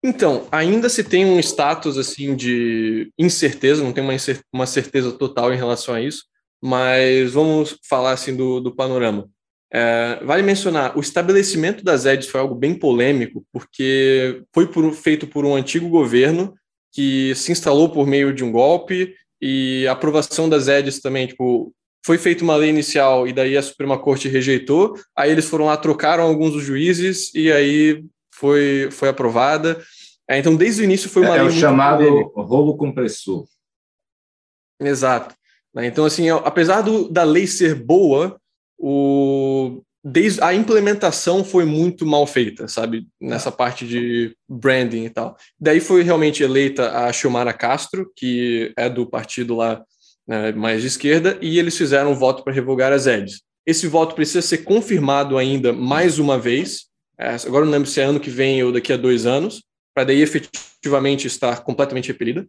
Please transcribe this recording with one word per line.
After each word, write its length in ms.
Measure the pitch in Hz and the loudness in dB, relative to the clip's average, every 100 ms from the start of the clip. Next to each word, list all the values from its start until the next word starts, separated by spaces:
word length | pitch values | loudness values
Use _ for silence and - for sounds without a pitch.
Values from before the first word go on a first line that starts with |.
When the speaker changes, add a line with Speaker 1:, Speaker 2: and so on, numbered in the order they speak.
| 262 | -4
Speaker 1:
Então, 400 | - 175 127 - | 0 0 0 -2
ainda 380 | 156 165 214 240 | -2 2 2 0
se 120 | 233 | -2
tem 220 | 208 185 | 0 2
um 160 | 190 180 | 4 4
status, 560 | - - 143 160 160 135 | 2 0 0 0 -4 -4
assim, 400 | 131 - 139 135 | -6 -8 -6 -4
de 760 | 123 120 117 113 110 110 110 - | -2 -2 -2 -2 -2 -4 -6 0
incerteza, 640 | 175 - 151 123 135 151 | 0 2 -2 0 0 0
não 80 | 135 | -2
tem 140 | 120 | -4
uma 80 | 135 | -4
incer-, 300 | 131 135 131 _ | -4 -4 -6 _
uma 140 | 127 127 | -6 -4
certeza 440 | - - 135 127 | -4 -2 -2 -4
total 380 | 120 135 - 120 | -4 -4 -2 -2
em 60 | 127 | 0
relação 380 | 120 123 - | -2 -4 -4
a 80 | 117 | -6
isso, 220 | 131 - _ _ _ _ | -6 -10 _ _ _ _
mas 720 | 131 127 127 131 131 131 127 | -4 0 2 2 2 2 2
vamos 460 | 131 156 156 151 - - | 0 2 0 -2 -8 -4
falar, 240 | 131 127 | -2 0
assim, 240 | 127 139 131 | -2 -4 -4
do, 240 | 127 127 | -2 -2
do 160 | 127 123 | -6 -6
panorama. 500 | 131 127 117 104 101 _ _ _ _ | -4 -2 -2 -4 -8 _ _ _ _
É, 480 | 123 117 117 117 117 | -2 0 0 -2 -6
vale 200 | 131 165 | -2 0
mencionar, 540 | 196 196 196 160 127 151 | 2 0 -2 -2 -2 -4
o 40 | |
estabelecimento 840 | 143 - 175 196 196 165 165 214 | -4 -2 2 2 2 -2 -2 -2
das 220 | 180 143 | 0 2
edes 240 | 131 135 131 | 2 0 -2
foi 100 | 131 | -4
algo 160 | 135 | -4
bem 200 | 120 139 | -2 -2
polêmico, 680 | 175 147 120 127 143 113 - _ | 0 0 2 2 0 -2 -10 _
porque 920 | - - - 135 135 135 131 131 127 - | -14 -14 -6 -2 2 2 2 0 -6 -2
foi 140 | 165 170 | 0 2
por, 240 | 170 156 | 2 -2
feito 340 | 151 - 151 147 | 0 -2 -2 -2
por 200 | 147 143 | -2 0
um 100 | 139 | 0
antigo 320 | 135 170 170 | -2 -4 2
governo 680 | 165 131 120 135 165 196 - _ _ _ | 2 4 4 4 2 -4 -8 _ _ _
que 420 | - 139 135 135 | -4 -2 0 -2
se 160 | 131 - | -2 -4
instalou 380 | 170 - 143 160 | -2 2 4 4
por 180 | 151 139 | 2 2
meio 260 | 139 139 | 2 2
de 120 | 135 | -2
um 80 | 123 | -2
golpe 640 | 113 135 175 - 185 185 - _ _ | 2 4 2 -2 -4 -4 -8 _ _
e 420 | 135 135 131 131 131 | -6 -4 -2 -2 -2
a 40 | |
aprovação 580 | 135 151 151 147 - 160 | 0 0 0 -2 -2 2
das 180 | 151 131 | 2 4
edes 320 | 139 139 135 | 2 2 -6
também, 260 | 135 135 127 | -6 -4 -6
tipo, 460 | 131 127 120 113 _ _ _ | -4 0 0 -2 _ _ _
foi 140 | - 170 | 0 2
feita 260 | 180 170 | 2 0
uma 100 | 170 | 2
lei 140 | 151 156 | 2 4
inicial 580 | 156 147 147 135 131 127 | 2 0 2 4 4 0
e 60 | |
daí 240 | 127 131 139 | 0 0 0
a 60 | |
Suprema 360 | 139 - 139 131 | -2 -8 -4 -2
Corte 300 | 147 135 135 | 0 0 0
rejeitou, 680 | 131 131 127 131 151 214 208 - - | -2 0 -2 2 2 2 -2 -10 -2
aí 160 | 147 | 2
eles 140 | 156 156 | 2 0
foram 180 | 160 | 0
lá, 120 | 151 151 | 0 0
trocaram 460 | 156 151 151 170 | 0 0 2 2
alguns 300 | 165 156 160 | 2 2 0
dos 100 | 147 | -2
juízes 720 | 139 139 170 175 185 185 - | -4 -2 0 0 -2 -4 -6
e 160 | 170 160 | 0 2
aí 540 | 147 143 151 151 151 160 _ _ | 4 4 4 2 2 -6 _ _
foi, 560 | - 143 143 143 139 135 | -4 2 4 2 0 -2
foi 160 | - 135 | -2 -2
aprovada. 760 | 135 123 117 131 151 160 165 - - - _ - | 0 0 2 2 2 -2 -4 -10 -20 -20 _ -4
É, 80 | 135 | 0
então, 160 | 147 | 2
desde 280 | 160 202 214 | 4 2 2
o 20 | |
início 260 | 202 185 - | 2 0 0
foi 120 | - | 2
uma 120 | 180 | 4
Speaker 2:
É, 40 | 170 | 4
é 40 | |
Speaker 1:
lei 60 | 170 | 2
Speaker 2:
o 40 | |
Speaker 1:
muito 80 | 165 | 4
Speaker 2:
chamado 440 | 147 135 139 151 | 4 4 4 4
Speaker 1:
polêmica. 380 | 151 143 143 107 | 4 4 0 -8
Speaker 2:
rolo 340 | 98 131 147 - | -2 2 2 0
compressor. 680 | 143 127 117 - - 90 - _ _ _ _ _ _ _ _ _ _ _ _ _ | -4 -4 -4 -6 -8 -8 -8 _ _ _ _ _ _ _ _ _ _ _ _ _
Speaker 1:
Exato. 540 | 143 135 131 123 - - _ _ _ | -2 0 2 0 -4 -20 _ _ _
Né, 120 | - 120 | -8 -4
então, 180 | 156 | 0
assim, 240 | 156 156 165 | 0 2 0
é, 40 | |
apesar 480 | 160 143 175 165 196 | 2 0 0 2 2
do, 280 | 214 220 175 | 2 0 0
da 160 | 170 | 2
lei 220 | 160 160 190 | 4 2 0
ser 280 | - 170 | 0 0
boa, 640 | 139 117 175 180 135 180 185 _ _ _ _ | 0 2 4 4 2 0 -6 _ _ _ _
o, 1080 | 139 139 139 139 139 139 135 135 131 127 _ _ | -2 0 2 2 2 0 0 -2 -4 -8 _ _
desde, 380 | 143 147 208 185 | -2 0 0 2
a 100 | 165 | 0
implementação 920 | 185 220 220 202 208 180 151 - 185 | 0 2 2 2 0 -2 -2 -2 -2
foi 200 | 190 180 | 2 2
muito 400 | 160 151 175 175 | 2 0 -2 -2
mal 220 | 156 147 143 | 0 2 2
feita, 400 | 131 110 101 113 | 0 -2 -4 -10
sabe? 400 | - 113 113 - _ | -6 -6 -6 -10 _
Nessa 320 | - 117 135 | -8 -6 -6
parte 340 | - 123 123 120 | -2 -4 -4 -6
de 500 | 120 120 120 113 - _ | -4 -2 -2 -4 -8 _
branding 560 | 127 135 131 120 113 | -2 2 2 0 -4
e 60 | 113 | -6
tal. 260 | 110 117 - _ _ | -8 -10 -12 _ _
Daí 200 | 151 160 | 2 2
foi 240 | 170 185 | 4 2
realmente 400 | 175 165 151 147 | 4 2 2 0
eleita 480 | 139 135 139 139 120 | 0 2 0 0 -2
a 220 | 120 120 | -2 -2
Xiomara 400 | 117 139 120 120 | -2 -2 -2 -2
Castro, 580 | 113 120 139 - 190 190 - | -2 -2 -2 -4 -10 -10 -8
que 560 | 127 123 120 117 110 113 | -4 -2 0 -2 -4 -4
é 140 | 123 | -4
do 160 | 123 120 | -4 -6
partido 480 | 117 113 - 120 | -6 -8 -10 -6
lá, 280 | 117 113 110 _ _ _ _ - | -2 -2 -4 _ _ _ _ -8
né, 260 | 113 110 | -4 -4
mais 300 | 107 113 110 | -2 -2 -2
de 60 | 127 | -4
esquerda, 500 | 135 143 160 175 185 | -4 0 2 2 -2
e 180 | 160 170 | -2 0
eles 180 | 165 - | 0 -2
fizeram 340 | 156 139 143 | 0 2 2
um 40 | 135 | 2
voto 260 | 127 135 | 0 0
pra 100 | - | -4
revogar 400 | 131 127 131 131 | -6 -2 0 2
as 140 | 139 131 | 2 2
edes. 360 | 110 98 - _ _ | 0 -4 -14 _ _
Esse 220 | - 160 170 | -2 -2 2
voto 280 | 160 160 | 0 0
precisa 280 | 160 151 175 | -2 -2 -2
ser 160 | 170 160 | -2 -4
confirmado 800 | - 208 226 190 139 139 139 135 | 0 0 2 0 2 0 0 0
ainda 340 | 131 135 123 | 0 0 0
mais 460 | 123 127 147 175 151 | -2 -2 2 2 2
uma 200 | 143 131 | 0 0
vez, 480 | 117 123 180 - - _ _ _ | 0 -2 -4 -10 -16 _ _ _
é, 120 | 123 120 - | -8 -8 -2
agora 160 | 127 | 0
eu 40 | 156 | 2
não 60 | |
lembro 160 | 147 143 | 0 0
se 120 | - | 0
é 40 | |
ano 140 | 139 147 | 0 0
que 100 | 147 | -4
vem 340 | 123 135 135 | -2 0 2
ou 80 | 123 | 0
daqui 200 | 123 - | -2 -2
a 60 | 127 | -2
dois 260 | 127 123 | 2 2
anos, 380 | 117 135 190 - _ _ _ | 2 0 -2 -8 _ _ _
pra 80 | - | -4
daí 180 | 131 139 | 2 2
efetivamente 1080 | 151 151 - - - _ 143 139 139 139 139 | 2 0 -6 -18 -20 _ -2 0 0 -2 -4
estar 340 | - 123 120 | -4 -4 -4
completamente 460 | - 120 139 131 123 | -6 -2 -2 -4 -8
repelida. 360 | 131 113 147 | -6 -6 -6